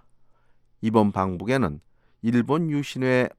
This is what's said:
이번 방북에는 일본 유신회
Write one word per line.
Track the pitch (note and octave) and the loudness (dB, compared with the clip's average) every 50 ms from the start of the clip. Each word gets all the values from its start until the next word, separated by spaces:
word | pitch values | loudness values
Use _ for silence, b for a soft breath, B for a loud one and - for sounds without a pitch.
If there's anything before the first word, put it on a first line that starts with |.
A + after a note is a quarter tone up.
| b b _ _ - - _ _ _ _ _ _ _ _ _ _ - | b b _ _ -20 -20 _ _ _ _ _ _ _ _ _ _ -4
이번 | A2+ A2 A2+ G#2+ G#2 G2 | 2 4 4 4 4 2
방북에는 | G2+ F#2+ F#2+ F#2 F2 F#2+ G#2+ B2+ C3+ A#2+ E2+ D2 D2 - _ _ _ _ _ _ _ - | 0 -2 -2 -4 -4 -4 -2 -2 0 0 -2 -4 -8 -14 _ _ _ _ _ _ _ -2
일본 | A2+ A#2 A#2+ A2+ A2+ C#3 D#3+ F3 D#3+ | 0 0 0 2 0 0 -2 0 -2
유신회 | D3 C#3+ C#3+ - - B2+ B2+ C3 B2+ B2+ B2 - - | -2 -4 -4 -6 -6 -4 0 2 2 2 2 0 -4